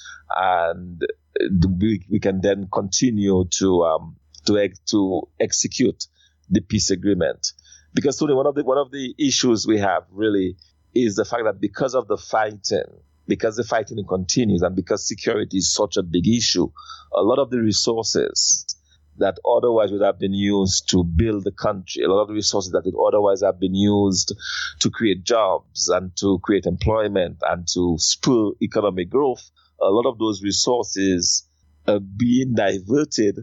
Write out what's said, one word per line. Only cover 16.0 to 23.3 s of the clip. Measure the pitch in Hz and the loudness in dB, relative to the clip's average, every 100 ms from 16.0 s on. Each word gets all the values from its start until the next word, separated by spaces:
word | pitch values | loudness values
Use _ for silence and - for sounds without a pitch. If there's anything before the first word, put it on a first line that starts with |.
big | 87 87 95 | -2 0 2
issue, | 120 - 90 76 - - - - | 2 2 0 -2 -4 -20 -20 -4
a | - | 0
lot | 98 131 | 2 2
of | 127 | 0
the | 123 | 0
resources | 110 104 - 113 110 95 62 - - - - - _ _ _ - | 0 0 0 -2 -2 -2 -2 0 0 0 -2 -14 _ _ _ -2
that | 98 92 - | -2 0 0
otherwise | 120 120 113 104 | 2 4 4 2
would | 101 | 2
have | 101 95 | 0 0
been | 98 | -2
used | 98 101 101 95 - - | 0 2 2 2 0 0
to | 92 | 0
build | 85 82 113 104 | 2 2 2 0
the | 95 | -4
country, | - 110 101 92 - | -2 -4 -4 -8 -2
a | 71 | 2
lot | 98 | 2
of | 104 | 2
the | |
resources | 107 101 104 92 | -2 -2 -2 -2
that | 90 | -2
would | 87 58 104 | -2 0 2
otherwise | 104 101 | 4 4